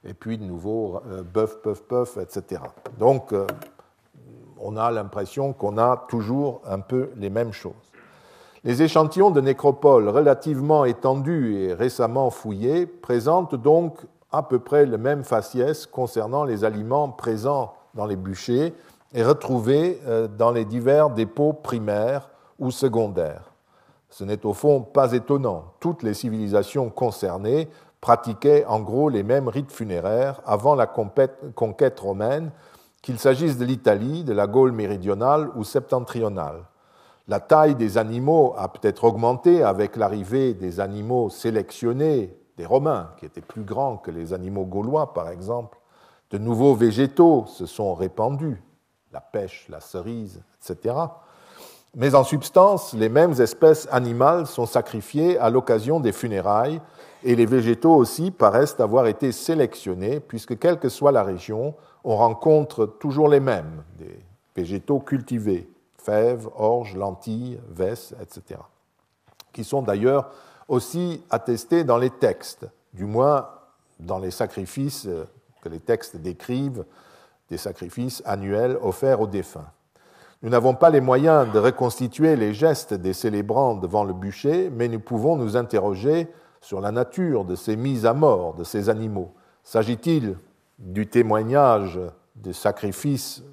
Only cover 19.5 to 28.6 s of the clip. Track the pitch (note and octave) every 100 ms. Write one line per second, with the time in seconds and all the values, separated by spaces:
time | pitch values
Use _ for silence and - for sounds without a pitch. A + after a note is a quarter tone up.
19.5 | B2+ A2 C#3+ E3+ F3+ C3+ A2+ A2+ G#2 A#2
20.5 | A#2+ G#2+ A#2+ A#2+ D3 D3+ A2+ A2 - D3
21.5 | D3+ - A#2+ G#2 G#2 A2+ C#3 - _ _
22.5 | _ C3 B2 C3+ A#2 G#2+ F2+ D#2+ C#2+ -
23.5 | _ _ _ _ _ _ - G2 G#2 G#2+
24.5 | G2 D3 C#3 A2+ C#3+ C3 B2 - C#3+ B2+
25.5 | F2 E2 _ E3 E3 A2+ G#2 A#2+ A2 G#2
26.5 | G#2 G2+ C#3+ A#2+ - B2 G2+ G2 F2+ G#2
27.5 | C#3+ D#3 - _ _ - A#2 - A2 C#3+
28.5 | D3